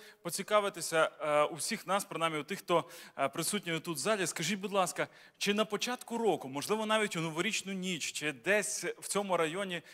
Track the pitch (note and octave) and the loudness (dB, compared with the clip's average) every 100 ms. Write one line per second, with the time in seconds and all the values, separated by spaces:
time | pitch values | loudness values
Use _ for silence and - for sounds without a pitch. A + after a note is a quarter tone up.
0 | - - E3+ F3+ F#3+ G#3+ G3+ F3 D#3 D#3+ | -18 -12 -6 -6 2 2 4 -2 0 4
1 | D#3 - D3+ D3 D3 D#3 - G#3+ - G3 | 2 2 2 4 4 0 -4 -4 0 0
2 | F#3+ D#3+ E3 D#3 C#3+ G3 - E3+ - - | 0 -2 0 0 -4 -6 2 2 2 -6
3 | - - C#3 D#3+ D#3+ G#3 F3 E3 F3 D3+ | -12 -2 -2 0 -2 -2 -2 -4 -2 -2
4 | E3 G#3+ E3+ - D#3+ G3+ G3 G3 F3 - | 0 0 0 -2 -2 -2 0 2 2 0
5 | D3+ - - - G3 G3+ G#3+ G3+ A#3 B3+ | -4 -6 -20 -2 0 2 0 -2 -2 -4
6 | - A#3 A3+ D3+ C3+ C#3 C#3 G#3+ G#3+ A3 | -6 0 2 2 -2 -6 -2 0 2 2
7 | G#3 F3+ D#3+ F#3+ A3 - F#3+ F#3+ F#3 E3 | 2 0 -2 -2 -2 -2 -4 -4 -4 -4
8 | - - D3+ C3 - D4 - - F3 - | -6 -4 -4 -2 2 2 2 -4 -4 -6
9 | - G3 G3+ E3+ D#3+ F3+ G3 E3+ - | -4 -2 2 2 2 0 -4 -6 -8